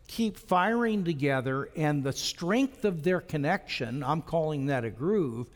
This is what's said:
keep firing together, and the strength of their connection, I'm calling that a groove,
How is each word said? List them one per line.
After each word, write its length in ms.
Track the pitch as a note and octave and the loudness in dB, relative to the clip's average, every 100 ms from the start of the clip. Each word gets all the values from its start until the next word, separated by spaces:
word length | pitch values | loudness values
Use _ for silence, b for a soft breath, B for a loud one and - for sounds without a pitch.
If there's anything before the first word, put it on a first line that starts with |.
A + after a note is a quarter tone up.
| - | -12
keep 300 | - A3+ - | -2 -2 -2
firing 680 | - F3+ G3 A#3 A3+ G#3+ | 0 2 4 2 2 0
together, 680 | F3 D3 C#3 C3+ C3 C3+ - - | 0 0 2 2 0 -2 -4 0
and 280 | D3+ D3 | 2 2
the 100 | C3+ | 0
strength 720 | C3+ - - E3+ A3+ C4+ - G#3 | -2 -4 -4 0 2 0 0 -2
of 180 | E3+ | 0
their 160 | D#3+ F3+ | 0 0
connection, 840 | - D#3 C#3+ G3 - - A#2 C3 | 0 -2 0 0 -2 -6 -4 -2
I'm 180 | C3 D#3+ | 0 -2
calling 460 | - E3 D#3 D3 C#3 | 0 0 0 0 0
that 180 | C3 A2+ | 0 -2
a 40 | |
groove, 580 | A2+ D#3 G#3+ C#3+ A2+ B2 | -4 0 0 0 -4 -10